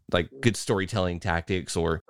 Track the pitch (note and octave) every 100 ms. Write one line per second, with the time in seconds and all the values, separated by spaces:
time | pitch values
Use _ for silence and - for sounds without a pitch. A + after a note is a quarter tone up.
0 | - F2+ E2+ - A#2+ G2+ - G2+ F#2+ G#2+
1 | F2+ F2 F#2 E2 - F#2 D2 F2+ E2 D#2+